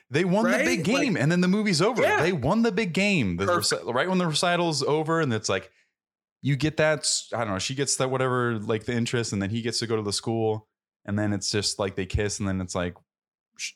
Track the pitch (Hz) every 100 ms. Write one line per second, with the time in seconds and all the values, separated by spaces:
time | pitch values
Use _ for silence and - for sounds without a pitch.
0 | _ 139 185 202 226 220 311 175 156 277
1 | 277 127 143 180 185 208 208 151 208 226
2 | 330 415 180 170 131 220 226 190 196 170
3 | 202 180 98 87 185 175 - 151 101 120
4 | 175 190 175 147 180 175 170 139 123 151
5 | 156 165 143 110 - 95 - _ _ _
6 | _ _ _ _ 135 135 151 156 156 151
7 | - - - 110 107 95 - 131 135 -
8 | 131 131 127 123 120 113 110 110 127 117
9 | 117 123 110 101 98 113 113 - 113 110
10 | 101 - 117 113 110 110 - _ _ _
11 | - 104 107 98 - 104 - - 98 92
12 | 92 - 104 - 101 95 90 92 90 -
13 | _ _ _ _ _ - -